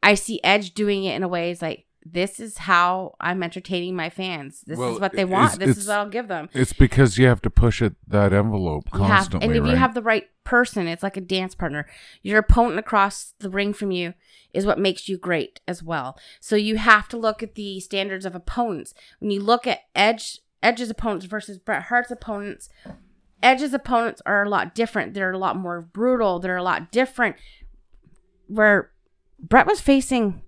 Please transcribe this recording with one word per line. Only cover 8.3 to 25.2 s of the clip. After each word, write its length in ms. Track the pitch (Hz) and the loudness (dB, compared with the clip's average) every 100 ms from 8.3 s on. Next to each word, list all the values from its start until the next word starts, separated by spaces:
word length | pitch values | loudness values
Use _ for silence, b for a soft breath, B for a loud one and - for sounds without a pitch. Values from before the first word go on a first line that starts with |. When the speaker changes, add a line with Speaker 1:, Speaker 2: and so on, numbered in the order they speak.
Speaker 2:
envelope 540 | 98 107 104 87 76 - | 4 2 0 -2 -4 -4
Speaker 1:
You 80 | 95 | 0
have, 80 | 98 | 4
Speaker 2:
constantly, 380 | 190 - - 226 | 4 2 -2 0
Speaker 1:
and 80 | 233 | 0
if 60 | |
Speaker 2:
right? 80 | 226 | 2
Speaker 1:
you 40 | 254 | 2
have 180 | 262 | 2
the 80 | 233 | 0
right 260 | 220 220 - _ | 0 0 -2 _
person, 440 | - 240 247 208 170 | 0 2 2 -2 -4
it's 160 | 170 | -4
like 140 | 196 196 | -6 -6
a 40 | |
dance 320 | 180 190 185 - | -4 -4 -4 -6
partner. 300 | 170 147 147 B B B | -6 -6 -10 B B B
Your 180 | 190 214 | 0 2
opponent 400 | 214 240 240 170 | 6 6 4 0
across 540 | - 214 196 - - - | 0 2 2 -2 -14 -12
the 100 | 196 | -6
ring 240 | 190 202 | -2 -2
from 180 | 202 202 | -2 -4
you 220 | 180 175 - b b b | -4 -4 -10 b b b
is 120 | - 202 | -4 0
what 140 | - | 2
makes 280 | 196 180 - | 0 -2 -6
you 80 | 185 | -8
great 420 | 180 165 - - - | -4 -4 -4 -10 -12
as 160 | 180 | -10
well. 340 | 165 160 127 - B B | -8 -8 -8 -12 B B
So 160 | - 214 | -2 0
you 220 | 214 220 | 0 0
have 300 | 226 214 - | 4 4 2
to 80 | 240 | -4
look 260 | 220 214 | -2 -2
at 120 | 220 - | -8 -10
the 240 | 202 190 | -10 -12
standards 440 | 185 196 196 190 190 | -8 -6 -6 -6 -10
of 100 | 175 | -10
opponents. 580 | - 240 233 165 - - b b | -8 -4 -4 -4 -10 -20 b b
When 120 | 214 | -4
you 80 | 196 | -2
look 260 | 202 240 247 | 2 2 0
at 120 | - _ - | -6 _ 2
Edge, 440 | 208 226 - - _ - | 2 2 -6 -16 _ -2
Edge's 260 | 220 233 233 | 0 0 -4
opponents 360 | 220 233 185 185 | -6 -4 -6 -8
versus 320 | 208 208 185 | -10 -10 -12
Bret 260 | - 175 | -6 -6
Hart's 280 | 180 240 247 | -2 -2 -2
opponents, 560 | 240 - 208 202 - - B B B B _ _ - | -10 -10 -8 -10 -14 -18 B B B B _ _ 0
Edge's 300 | 247 262 294 | 2 2 0
opponents 480 | 269 - 240 233 - - | -4 -2 0 0 -4 -2
are 180 | 202 | 0
a 60 | 208 | 2
lot 240 | 196 170 - | 0 -2 -2
different. 380 | 233 208 107 | -2 -2 -4
They're 180 | 196 | -4